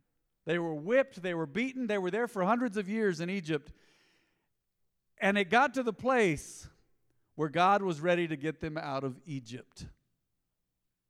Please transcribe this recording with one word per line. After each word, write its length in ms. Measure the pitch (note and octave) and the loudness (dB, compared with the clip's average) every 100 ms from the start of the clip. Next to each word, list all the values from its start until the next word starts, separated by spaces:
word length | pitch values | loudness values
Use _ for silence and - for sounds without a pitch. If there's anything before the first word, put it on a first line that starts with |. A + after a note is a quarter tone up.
| _ _ _ _ | _ _ _ _
They 160 | - E3+ | -4 -2
were 160 | E3 D3+ | -2 -4
whipped. 440 | E3+ C4 C4+ F#3+ | 2 2 2 -2
They 140 | F3+ | -6
were 120 | E3+ D#3 | -4 -4
beaten. 420 | F3 C4 B3+ A#3 | -2 -4 -2 -2
They 100 | G#3 | -2
were 140 | F#3 | -2
there 160 | G#3 A#3+ | -2 -2
for 160 | G3 | 0
hundreds 320 | F3+ A#3+ B3 G3+ | 0 2 0 -2
of 120 | F#3+ | -2
years 320 | A3 G#3 D#3+ | 0 0 0
in 80 | E3+ | -2
Egypt. 440 | G3 D#3 D3+ D3 - _ _ _ _ _ _ _ _ _ _ _ _ _ - | -4 -2 -4 -4 -18 _ _ _ _ _ _ _ _ _ _ _ _ _ -2
And 200 | G3 G3+ | 2 2
it 100 | F#3 | 4
got 240 | A3+ C#4 | 4 4
to 100 | B3+ | 2
the 120 | A#3 | -4
place 760 | G3 A#3+ B3+ G3 C#3+ - - - - _ _ _ _ _ - | -2 2 4 4 2 -6 -16 -20 -20 _ _ _ _ _ -6
where 120 | D3+ | -2
God 320 | D#3+ F#3 G3+ | 4 4 4
was 220 | G3 D3 | 2 0
ready 260 | F3 F3 E3 | 2 2 2
to 80 | D3+ | -2
get 240 | D#3 D3+ | -4 -4
them 160 | D#3+ D#3 | -6 -6
out 260 | D3+ C3+ | -4 -4
of 160 | C3+ B2 | -4 -6
Egypt. 640 | F3 C3+ A2+ A#2+ - - - - _ _ _ _ _ _ _ _ _ _ | -10 -10 -10 -14 -14 -18 -18 -18 _ _ _ _ _ _ _ _ _ _